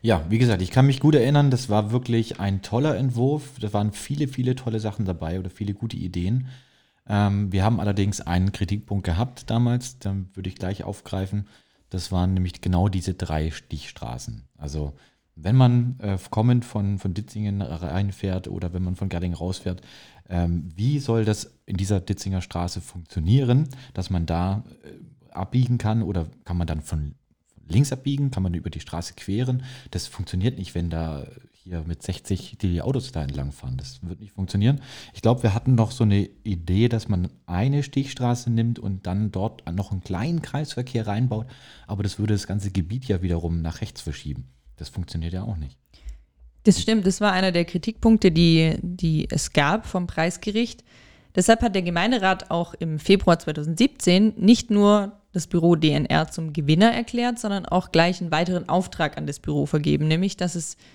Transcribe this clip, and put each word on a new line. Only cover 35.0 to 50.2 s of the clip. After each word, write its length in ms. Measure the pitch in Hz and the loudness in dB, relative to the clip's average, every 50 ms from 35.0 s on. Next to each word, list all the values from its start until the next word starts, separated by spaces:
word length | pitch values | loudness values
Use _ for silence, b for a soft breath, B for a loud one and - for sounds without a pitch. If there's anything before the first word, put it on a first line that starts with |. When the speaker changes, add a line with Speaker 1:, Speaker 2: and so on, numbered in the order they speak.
| B B B | B B B
Speaker 1:
Ich 80 | - | 0
glaub, 220 | - 110 120 120 - | 2 2 2 4 2
wir 100 | 110 95 | 2 2
hatten 220 | - - - 127 | 2 2 2 4
noch 160 | 110 110 - | 4 2 0
so 140 | - - 117 | 2 2 2
eine 180 | 107 101 101 95 - - _ _ | 4 4 4 2 0 -6 _ _
Idee, 460 | 110 98 85 82 85 90 101 117 120 | -6 -6 -6 -2 0 2 4 4 4
dass 180 | 117 110 - | 2 0 -2
man 200 | - 104 90 90 - - _ _ | -2 0 0 0 -4 -6 _ _
eine 380 | - 87 90 110 135 139 147 139 | -6 -2 0 0 2 2 0 -2
Stichstraße 680 | - - 139 135 135 - - 127 120 120 120 - 120 | -2 -2 -4 -4 -4 -4 -2 0 0 0 0 0 0
nimmt 300 | 117 113 117 117 117 - | 0 2 2 0 -2 -2
und 260 | - 98 98 95 - | -4 -6 -6 -4 -4
dann 260 | 90 92 101 107 104 | -4 -2 -2 -2 -2
dort 380 | - 95 98 117 - - _ - | -2 -2 -4 -4 -6 -8 _ -6
noch 200 | 85 95 101 - | -4 -4 -4 -4
einen 120 | 104 92 - | -6 -8 -6
kleinen 380 | - 95 85 113 160 170 165 | -6 -4 -4 -2 -2 -2 -4
Kreisverkehr 640 | - - - 143 151 - - - 123 127 - 117 110 | -4 -4 -6 -6 -6 -4 -6 -8 -8 -4 -4 -4 -2
reinbaut, 380 | 107 101 107 127 127 117 110 113 B B B B B B B B | -2 0 0 0 0 0 -4 -6 B B B B B B B B
aber 160 | - 104 98 101 | -8 -6 -4 -4
das 160 | 101 - - | -4 -2 -2
würde 140 | 101 110 107 | 0 0 0
das 140 | 98 - | 0 0
ganze 240 | - 98 104 101 101 | -2 -4 -4 -4 -2
Gebiet 340 | 90 98 85 80 107 131 131 | -2 -2 -2 -2 -4 -8 -2
ja 160 | - 101 87 | -2 -2 0
wiederum 400 | 90 90 85 85 80 85 85 82 | 2 0 0 0 0 0 -2 -2
nach 200 | 80 82 78 - | -2 -4 -4 -6
rechts 200 | - - - - | -8 -10 -10 -10
verschieben. 460 | - 80 71 - - 73 69 64 64 - _ _ _ - - | -8 -8 -8 -8 -8 -10 -10 -10 -10 -16 _ _ _ -20 -18
Das 120 | _ 78 - | _ -16 -10
funktioniert 440 | - 95 87 - - 85 80 85 87 | -8 -8 -8 -6 -6 -6 -4 -4 -6
ja 100 | 92 92 | -6 -6
auch 140 | 113 107 | -6 -6
nicht. 200 | 82 76 67 - _ _ _ b b b b b b b b _ _ - - _ _ _ | -6 -8 -10 -12 _ _ _ b b b b b b b b _ _ -20 -20 _ _ _
Speaker 2:
Das 160 | 220 190 - | 4 4 4
stimmt, 240 | - - 226 220 180 | 2 2 2 2 2
das 160 | 196 180 - | 2 0 2
war 100 | 202 208 | 0 2
einer 200 | 185 185 190 190 | 2 2 2 2
der 120 | 170 175 170 | 2 2 0
Kritikpunkte, 680 | - - 175 - - 220 - - 226 226 214 - 190 | 0 -2 -4 -4 -4 -6 2 4 6 6 8 6 6
die, 460 | 156 165 170 165 165 160 160 160 160 - | 6 8 6 8 8 6 6 4 2 0
die 460 | - 175 180 180 - 165 156 156 - - | -4 -6 -6 -2 0 0 0 0 0 0
es 240 | - 147 - - - | -2 -2 -2 0 2
gab 320 | 156 143 147 175 220 - | 2 4 4 2 0 -2
vom 220 | - - 185 175 | -4 -4 -4 -4
Preisgericht. 760 | 170 - - | -2 -2 -2